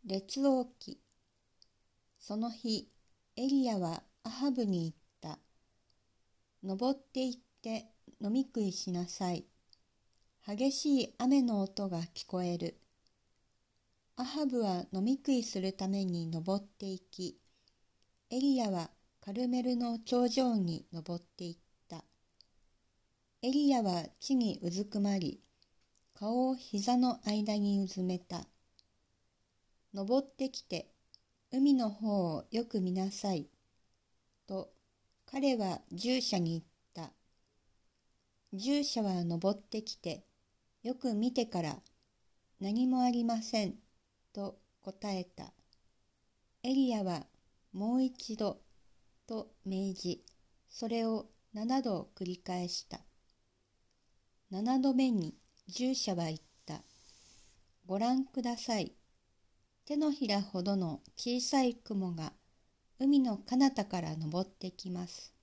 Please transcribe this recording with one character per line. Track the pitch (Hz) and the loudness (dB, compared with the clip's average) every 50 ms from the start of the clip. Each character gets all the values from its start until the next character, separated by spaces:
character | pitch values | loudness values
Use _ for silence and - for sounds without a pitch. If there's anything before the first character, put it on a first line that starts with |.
| _ | _
列 | 226 190 196 196 196 - 269 269 | -4 -6 -6 -6 -6 -4 0 4
王 | 277 269 254 247 247 - _ | 4 4 4 2 -2 -8 _
記。 | - - - - _ _ _ _ _ _ _ _ _ _ _ _ _ _ _ _ _ _ _ _ _ _ _ _ | -16 -16 -16 -16 _ _ _ _ _ _ _ _ _ _ _ _ _ _ _ _ _ _ _ _ _ _ _ _
そ | - - 214 | -12 -8 -4
の | 214 220 240 | -4 -4 -4
日、 | 226 - - 240 220 208 - - _ _ _ _ _ _ _ _ _ | -6 -6 -4 -2 -2 -2 -4 -10 _ _ _ _ _ _ _ _ _
エ | - 247 | -4 0
リ | 269 277 277 262 | 2 4 4 4
ヤ | 247 220 196 | 4 2 0
は | 180 165 165 - - _ _ _ _ | 0 -2 -2 -6 -10 _ _ _ _
ア | 233 | -12
ハ | 226 254 254 285 | -6 -2 0 0
ブ | 262 247 240 | 2 2 2
に | 202 190 175 165 160 160 _ _ _ _ _ | 2 2 0 0 -2 -6 _ _ _ _ _
言 | - 156 156 | -14 -14 -14
っ | |
た。 | - _ _ _ _ _ _ _ _ _ _ _ _ _ _ _ _ _ _ _ _ _ _ _ _ - | -14 _ _ _ _ _ _ _ _ _ _ _ _ _ _ _ _ _ _ _ _ _ _ _ _ -8
「登 | 190 190 196 240 254 277 269 | -6 -4 0 2 0 0 0
っ | |
て | - _ _ 262 262 | -4 _ _ -2 -2
行 | 262 240 - | -2 -2 -6
っ | _ _ _ _ | _ _ _ _
て | - 226 220 220 220 - _ _ _ - - _ | -10 -8 -6 -6 -8 -12 _ _ _ -20 -14 _
飲 | 208 202 | -4 0
み | 214 262 | 2 2
食 | 269 269 - 233 | 0 0 0 -2
い | 214 190 | 0 0
し | 180 - - - | -2 -4 -4 -4
な | 180 175 180 175 | -2 -2 -4 -4
さ | - - 190 180 175 | -6 -4 -4 -2 -2
い。 | 160 - _ _ _ _ _ - _ _ _ _ _ _ _ _ _ _ _ _ _ _ - | -4 -6 _ _ _ _ _ -20 _ _ _ _ _ _ _ _ _ _ _ _ _ _ -10
激 | 208 208 254 277 | -4 2 2 2
し | 269 - - 302 285 262 233 | 2 2 2 4 4 4 4
い | - - _ | 0 -2 _
雨 | 233 254 277 277 254 | 4 6 6 6 6
の | 240 220 202 | 4 4 2
音 | 196 190 - - 202 196 | 0 0 -2 -4 -4 -2
が | 180 165 170 170 _ | -2 -2 -4 -4 _
聞 | - - | -14 -12
こ | - - 180 | -6 -4 -2
え | 180 175 175 170 | 0 0 -2 -2
る。」 | 170 170 - - _ _ _ _ _ _ _ _ _ _ _ _ _ _ _ _ _ _ _ _ _ _ _ _ _ _ _ - | -4 -6 -6 -10 _ _ _ _ _ _ _ _ _ _ _ _ _ _ _ _ _ _ _ _ _ _ _ _ _ _ _ -8
ア | 254 | -6
ハ | 254 285 294 302 | -4 -2 0 0
ブ | 277 254 247 | 2 2 2
は | 226 202 185 175 - - - | 2 2 0 0 -2 -4 -2
飲 | 190 190 | 0 2
み | 233 269 | 2 2
食 | 269 - - | 2 2 2
い | 269 247 | 2 2
す | 226 - - 196 | 2 0 -4 -2
る | 185 190 190 | -2 -2 -2
た | - 190 190 | -2 -2 -2
め | 196 196 196 | 0 0 0
に | 185 175 170 165 165 | 0 0 -2 -2 -2
登 | 165 165 160 180 190 202 | -4 -4 0 0 0 0
っ | 202 | -2
て | 202 _ _ 208 | -6 _ _ -8
い | 196 190 180 | -8 -8 -8
き、 | _ _ - - 185 175 - - _ _ _ _ _ _ _ _ _ _ _ _ _ _ _ _ _ _ | _ _ -12 -8 -8 -8 -8 -10 _ _ _ _ _ _ _ _ _ _ _ _ _ _ _ _ _ _
エ | - 254 | -2 0
リ | 269 285 269 254 | 2 4 4 4
ヤ | 233 208 | 2 2
は | 196 175 165 - - _ _ _ _ _ | 0 0 -2 -4 -8 _ _ _ _ _
カ | - - 196 | -12 -8 -4
ル | 226 254 247 | -2 0 0
メ | 247 247 247 | 0 2 2
ル | 254 247 240 | 2 0 0
の | 240 240 233 226 | 0 -2 -2 -4
頂 | 226 - 247 247 247 247 | -4 0 2 4 4 4
上 | 233 269 262 247 233 214 | 4 4 2 4 4 2
に | 190 170 165 - - _ - | 2 2 0 -4 -6 _ -12
登 | 165 156 - 175 170 | -12 -8 -6 -8 -8
っ | |
て | 170 _ _ - 185 | -8 _ _ -12 -12
い | 175 170 | -12 -12
っ | - _ _ _ _ _ _ | -14 _ _ _ _ _ _
た。 | - 165 - _ _ _ _ _ _ _ - _ _ _ _ _ _ _ _ _ _ _ _ _ _ _ _ _ _ _ | -16 -16 -16 _ _ _ _ _ _ _ -20 _ _ _ _ _ _ _ _ _ _ _ _ _ _ _ _ _ _ _
エ | - 240 | -4 0
リ | 262 285 294 277 | 2 4 6 6
ヤ | 277 247 | 6 6
は | 220 196 180 175 160 - - _ | 4 2 2 0 -2 -4 -12 _
地 | - - 277 | -2 2 2
に | 254 240 214 - - | 4 4 2 0 0
う | - 175 | -4 -4
ず | 175 185 208 | -2 -2 -4
く | 202 - 214 | -2 0 0
ま | 202 202 202 196 | 2 2 2 2
り、 | 180 143 - - _ _ _ _ _ _ _ _ _ _ _ _ _ _ _ | 0 -2 -4 -6 _ _ _ _ _ _ _ _ _ _ _ _ _ _ _
顔 | - 202 214 226 247 254 262 | -10 -6 -2 0 2 2 2
を | 262 | 0
膝 | 254 - - - 202 202 220 247 247 | -2 -6 -4 -4 -2 2 4 4 4
の | 247 254 247 - - | 4 4 2 0 0
間 | - 208 214 208 208 214 208 | 0 0 0 2 0 0 2
に | 202 202 202 196 | 2 2 4 2
う | 196 185 | 2 0
ず | - 190 180 | -2 -2 -2
め | 180 180 180 | 0 0 -2
た。 | 175 _ 180 170 - - _ _ _ _ _ _ _ _ _ _ _ _ _ _ _ _ _ _ _ _ _ _ _ _ _ _ _ _ - | -4 _ -10 -10 -10 -12 _ _ _ _ _ _ _ _ _ _ _ _ _ _ _ _ _ _ _ _ _ _ _ _ _ _ _ _ -8
「登 | 196 196 196 240 269 277 | -6 -2 2 2 2 2
っ | 269 | 0
て | - _ 269 269 | -6 _ -4 -4
き | 262 - | -4 -8
て、 | - _ - 160 - - _ _ _ _ _ - _ _ _ _ _ _ | -10 _ -8 -8 -8 -8 _ _ _ _ _ -20 _ _ _ _ _ _
海 | - 262 269 285 277 | 0 4 6 6 6
の | 254 240 220 | 6 4 0
方 | 202 214 214 220 208 202 180 170 156 | -2 -2 -2 0 2 2 2 2 0
を | - - - | -4 -6 -4
よ | - 220 233 | -2 -4 -4
く | 226 - 214 | 0 -2 0
見 | 185 185 | 0 2
な | 180 190 190 196 | 0 0 0 -2
さ | 196 - - 202 190 | -4 -4 -2 0 0
い。」 | 165 143 - _ _ _ _ _ _ _ _ _ _ _ _ _ _ _ _ _ _ _ | 0 -2 -6 _ _ _ _ _ _ _ _ _ _ _ _ _ _ _ _ _ _ _
と、 | - 196 190 - - - _ _ _ _ _ _ _ _ _ _ | -10 -8 -8 -8 -10 -16 _ _ _ _ _ _ _ _ _ _
彼 | - - 269 269 285 262 | -10 -4 0 2 2 2
は | 233 208 190 175 - - - | 2 0 -2 -2 -4 -8 -12
従 | - 175 208 233 254 262 | -12 -6 -2 0 0 0
者 | 247 - - 190 | 0 0 0 0
に | 175 165 | 0 0
言 | 165 165 | 0 -4
っ | 160 _ _ _ _ _ _ | -6 _ _ _ _ _ _
た。 | - 165 - - _ _ _ _ _ _ _ _ _ _ _ _ _ _ _ _ _ _ _ _ _ _ _ _ _ _ _ - | -16 -14 -14 -16 _ _ _ _ _ _ _ _ _ _ _ _ _ _ _ _ _ _ _ _ _ _ _ _ _ _ _ -10
従 | 190 208 254 285 294 285 | -6 0 2 2 2 2
者 | 277 - 240 | 0 0 0
は | 214 202 185 180 175 | 0 0 0 0 0
登 | 170 170 165 170 196 202 202 | 0 -2 0 2 0 0 0
っ | |
て | - _ - 220 | -4 _ -8 -6
き | 220 220 - | -6 -6 -12
て、 | - - 175 160 - - _ _ _ _ _ _ _ _ _ _ _ _ | -8 -8 -8 -8 -8 -12 _ _ _ _ _ _ _ _ _ _ _ _
よ | 226 254 | -8 -6
く | 254 - 254 226 | -2 -2 -2 0
見 | 208 220 254 247 | 2 0 0 2
て | 262 233 226 | 0 -2 0
か | - 185 165 | -2 -4 -2
ら、 | 151 - - - - _ _ _ _ _ _ _ _ _ _ _ _ _ _ | -2 -4 -8 -12 -20 _ _ _ _ _ _ _ _ _ _ _ _ _ _
「何 | 196 196 208 233 254 | -4 -2 0 2 2
も | 254 254 254 | 2 2 4
あ | 247 247 | 2 2
り | 240 240 240 | 2 2 0
ま | 233 233 226 | 0 0 -2
せ | 220 - - 220 208 | -4 -2 -2 -2 -2
ん。」 | 185 - - - _ _ _ _ _ _ _ _ _ _ | -2 -4 -8 -14 _ _ _ _ _ _ _ _ _ _
と | - 202 196 196 - _ _ _ _ | -8 -8 -8 -8 -12 _ _ _ _
答 | _ 196 185 196 - 208 196 | _ -16 -14 -10 -6 -6 -4
え | 185 175 | -4 -6
た。 | 180 _ - - - _ _ _ _ _ _ _ _ _ _ _ _ _ _ _ _ _ _ _ _ _ _ _ | -8 _ -18 -18 -18 _ _ _ _ _ _ _ _ _ _ _ _ _ _ _ _ _ _ _ _ _ _ _
エ | 240 | 0
リ | 269 269 269 254 | 2 4 4 4
ヤ | 240 214 196 | 4 2 0
は、 | 185 175 156 - - _ - _ _ _ _ _ _ - | 0 -2 -2 -6 -10 _ -20 _ _ _ _ _ _ -8
「も | 185 202 220 240 | -4 -2 0 2
う | 254 262 | 2 2
一 | 254 254 - - - 220 220 | 2 0 -6 -10 -10 -4 -2
度。」 | 214 202 190 - - _ - - - - - - _ _ _ _ _ - | -2 -2 -2 -4 -12 _ -20 -20 -20 -20 -20 -20 _ _ _ _ _ -10
と | 226 220 208 - - - - | -8 -8 -8 -10 -16 -14 -8
命 | 196 190 190 196 196 185 | -6 -4 -2 -2 -2 -4
じ、 | 190 - 180 175 - - - - _ _ _ _ _ _ _ | -4 -4 -6 -6 -6 -8 -20 -20 _ _ _ _ _ _ _
そ | - - - 226 | -12 -8 -6 -4
れ | 233 233 226 | -2 0 0
を | 226 226 214 - - - _ _ _ _ | 0 0 -2 -4 -8 -18 _ _ _ _
七 | 208 214 233 262 269 | -6 -2 0 0 2
度 | 262 247 202 175 - - _ | 2 0 -2 -2 -4 -8 _
繰 | - 190 | -8 -6
り | 180 180 - | -6 -6 -8
返 | - - 180 180 180 175 | -8 -6 -4 -4 -4 -4
し | 175 - - - | -6 -8 -8 -10
た。 | - - - - _ _ _ _ _ _ _ _ _ _ _ _ _ _ _ _ _ _ _ _ _ _ _ _ _ _ _ _ | -16 -18 -18 -20 _ _ _ _ _ _ _ _ _ _ _ _ _ _ _ _ _ _ _ _ _ _ _ _ _ _ _ _
七 | 190 185 208 233 254 262 | -8 -4 0 2 2 4
度 | 262 269 262 | 4 4 4
目 | 247 269 262 | 6 4 4
に | 240 208 170 156 - - _ _ _ _ _ - | 4 2 2 0 -4 -12 _ _ _ _ _ -14
従 | 180 - 247 254 262 | -6 -2 0 0 0
者 | 254 - - 190 | 0 0 -2 0
は | 175 170 160 | 0 0 -2
言 | 160 | -4
っ | 156 - _ _ _ _ | -6 -10 _ _ _ _
た。 | - 156 - - - - - - - - - - - - - - - - _ - _ _ _ _ | -12 -12 -12 -12 -18 -20 -20 -20 -20 -20 -20 -20 -20 -20 -20 -20 -20 -20 _ -20 _ _ _ _
「ご | 180 185 202 | -4 -2 0
覧 | 226 240 254 262 269 | 2 2 2 2 0
く | 269 - 269 | -2 -4 -4
だ | 233 240 240 233 | -2 -2 -4 -4
さ | - - 233 214 | -2 -2 0 0
い。 | 170 - - - _ _ _ _ _ _ _ _ _ _ _ _ _ _ _ _ _ | 0 -4 -6 -16 _ _ _ _ _ _ _ _ _ _ _ _ _ _ _ _ _
手 | - 294 294 | -4 0 2
の | 311 302 | 2 2
ひ | 285 294 277 214 | 2 0 0 0
ら | 202 202 | 2 0
ほ | 196 202 - 185 180 | 0 0 -2 -2 0
ど | 196 202 | 0 0
の | 196 185 165 151 - _ - _ - | 0 0 -2 -4 -6 _ -18 _ -8
小 | - 240 240 247 | -4 -2 -2 -2
さ | 247 - - 277 262 | 0 2 2 4 4
い | 247 233 | 4 0
雲 | 240 - - 220 196 190 180 175 | -2 -8 -6 -4 -2 -2 -2 -4
が | 165 160 151 - _ _ _ _ _ _ _ _ _ _ _ _ _ | -4 -6 -10 -10 _ _ _ _ _ _ _ _ _ _ _ _ _
海 | 262 269 285 277 | 2 6 6 6
の | 262 247 208 196 | 6 4 0 -4
彼 | - - 247 254 277 269 | -4 -2 2 4 4 4
方 | - - 202 | 4 2 -4
か | 202 - 180 | -2 -2 -4
ら | 170 160 156 | -4 -4 -4
昇 | 156 160 156 156 175 | -4 -4 -2 -2 -2
っ | 190 | -2
て | 185 - _ - 185 | -4 -6 _ -12 -12
き | 180 - - 185 | -12 -10 -10 -8
ま | 180 180 180 175 | -6 -6 -8 -8
す。」 | - - - - _ _ | -12 -14 -16 -18 _ _